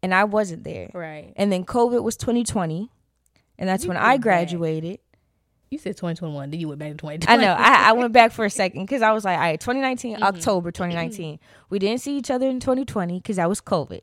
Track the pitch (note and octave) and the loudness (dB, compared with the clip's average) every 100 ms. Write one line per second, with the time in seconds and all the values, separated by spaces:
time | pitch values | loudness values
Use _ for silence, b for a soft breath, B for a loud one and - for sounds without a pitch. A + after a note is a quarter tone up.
0 | F#3 F#3 G#3 G#3 G#3 E3 - D#3+ - F#3 | 2 2 2 0 -2 -6 -12 -12 -12 -12
1 | D#3+ D#3 E3+ - G3+ F#3 F3+ B3 A#3+ A#3+ | -14 -14 -16 -2 0 0 -2 0 2 2
2 | A3+ - - A#3+ A#3 A3 E3+ D#3+ A3 _ | -2 -4 -2 -2 0 -2 -4 -4 -10 _
3 | _ _ _ _ _ _ F#3+ F#3+ E4 F3+ | _ _ _ _ _ _ -2 -2 -2 0
4 | A3 C4+ A#3 F3+ E3+ E3+ E3 D#3+ E3 G3 | 2 2 4 2 0 -2 -4 -4 -6 -12
5 | _ _ _ _ _ _ _ D4 - E3+ | _ _ _ _ _ _ _ -10 -10 -8
6 | F3 E3 E3+ D3 C#3 D#3+ D#3+ D3 D3+ D3 | -6 -6 -8 -8 -8 -6 -8 -8 -10 -10
7 | D#3+ D3+ - A#3+ G#3 E3+ A3 C4 - A3+ | -10 -6 4 6 6 6 6 8 8 6
8 | B3 A#3 A3+ - A3 - F#3+ - F#3+ C4+ | 6 6 6 4 -4 0 -4 -2 -4 0
9 | A3 A3 G#3 E3+ E3 D#3+ - B3+ C4+ B3+ | 2 2 0 0 0 -2 -2 -2 -2 -4
10 | B3 G#3+ G3 F#3 E3 G3 F3 E3+ F3+ E3+ | -8 -2 0 0 0 0 -2 -6 -4 -4
11 | E3 G#3+ D#3+ D3+ b b b G3+ G3 A#3+ | -6 -8 -12 -12 b b b -2 0 -2
12 | C#4+ C#4+ B3 B3+ C4 B3+ A#3+ B3+ C4 - | -4 -6 -2 0 0 -2 0 -2 -2 -4
13 | F3 F3+ - G3 E3+ G#3 - F#3 C3+ F2+ | -4 -6 -4 -2 0 -2 -2 -2 -2 -10